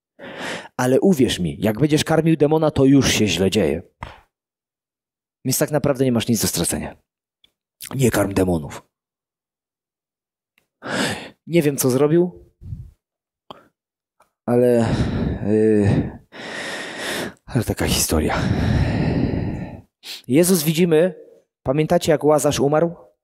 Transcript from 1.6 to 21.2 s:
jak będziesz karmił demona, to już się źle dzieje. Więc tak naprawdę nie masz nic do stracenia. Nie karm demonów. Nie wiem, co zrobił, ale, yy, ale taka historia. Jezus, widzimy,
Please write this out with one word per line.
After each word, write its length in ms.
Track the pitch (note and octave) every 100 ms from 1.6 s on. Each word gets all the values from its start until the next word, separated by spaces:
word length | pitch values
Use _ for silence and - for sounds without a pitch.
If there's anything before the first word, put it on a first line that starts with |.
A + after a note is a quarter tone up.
jak 180 | G#2+ G#2+
będziesz 260 | D3+ D3+
karmił 320 | - D#3+ D#3+ D#3+
demona, 340 | D3 D#3 D#3
to 140 | D3
już 280 | C3+ C#3 B2+
się 140 | - G#2
źle 240 | E2+ F#2+
dzieje. 320 | G#2+ D#2+ C#2+ - _ - - _ _ _ _ _ _ _ _ _ _ _ _
Więc 140 | B2+ B2+
tak 120 | D3
naprawdę 340 | D3 C#3+ B2+
nie 80 | C3
masz 160 | A#2 -
nic 140 | A2
do 60 | F#2
stracenia. 480 | F2 E2 D#2+ D2+ - _ _ _ _ _ _ _ _ -
Nie 160 | C3 A#2+
karm 240 | G#2 -
demonów. 480 | F#3+ F#3 D#2+ C#3 - _ _ _ _ _ _ _ _ _ _ _ _ _ _ _ _ _ _ _ _ - - - - - _ -
Nie 160 | E3+
wiem, 140 | D3 C#3
co 140 | C3+
zrobił, 560 | B2+ D3 E3 F3+ - - _ - - - _ _ _ _ _ _ - _ _ _ _ _ _ _ _ -
ale, 420 | A#2+ B2 A#2+ A2+ - - - - - G2+
yy, 720 | G#2+ A2 G#2+ G2+ - - - _ - - - - - - - - - - - -
ale 180 | B2
taka 220 | G#2 - D2+
historia. 520 | - - E2 D#2+ - - - - - - - - - - - - - - - - _ - - -
Jezus, 340 | C3+ F3 F#3
widzimy, 520 | D3+ D#3 F3 D#3 F#3 -